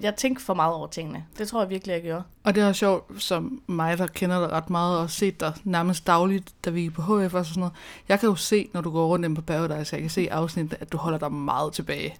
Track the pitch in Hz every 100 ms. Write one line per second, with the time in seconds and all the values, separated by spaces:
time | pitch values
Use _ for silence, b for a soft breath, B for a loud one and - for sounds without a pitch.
0 | 202 208 262 254 - 185 160 160 151 -
1 | 160 151 160 - 208 233 190 190 190 175
2 | 170 165 185 - 214 202 202 190 202 180
3 | - 196 - 175 165 262 - 170 165 175
4 | 175 - 185 180 170 160 160 170 175 170
5 | 165 - 196 - 156 160 202 175 180 165
6 | - 170 185 196 - - - 170 170 165
7 | 165 214 190 180 165 170 180 B B B
8 | - 202 226 180 - 214 - 175 165 160
9 | 160 175 170 156 160 156 165 151 156 156
10 | 160 160 175 156 160 170 156 160 151 160
11 | 160 160 151 147 139 123 147 - - 143
12 | - -